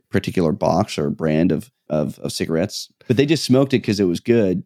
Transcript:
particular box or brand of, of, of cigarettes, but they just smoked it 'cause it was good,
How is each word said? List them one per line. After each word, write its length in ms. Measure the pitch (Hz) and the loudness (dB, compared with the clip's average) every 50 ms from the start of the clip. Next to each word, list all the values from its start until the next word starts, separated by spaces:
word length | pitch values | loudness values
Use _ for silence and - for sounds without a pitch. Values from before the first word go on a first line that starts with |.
| _ _ | _ _
particular 440 | - 101 - - - - 87 78 78 | -4 -2 -2 -2 -2 0 0 0 0
box 440 | - - 85 82 82 101 - - - | 0 0 2 2 2 0 0 -2 -4
or 120 | 76 71 | -4 -4
brand 420 | 71 - 80 80 76 78 85 - | -4 -2 -2 0 2 2 2 2
of, 180 | 78 73 71 - _ _ _ - | 0 -2 -4 -8 _ _ _ -4
of, 280 | - 76 76 67 - - | -2 -2 -2 -2 -6 -8
of 120 | - - | -10 -8
cigarettes, 580 | - - 95 80 80 80 87 107 - - - - _ _ _ - | -6 -6 -4 -4 -2 -2 -2 -4 -6 -10 -12 -14 _ _ _ -2
but 100 | 127 104 | 0 2
they 80 | 139 | 2
just 180 | 143 160 143 - | 2 0 -2 0
smoked 300 | - 127 131 139 - - | 2 2 4 4 2 0
it 60 | 117 | 0
'cause 180 | - - 110 95 | 0 0 0 0
it 60 | 101 | 2
was 160 | 90 85 82 | 0 0 -2
good, 420 | - - 117 117 107 95 92 92 92 | 0 2 2 2 4 2 0 -2 -4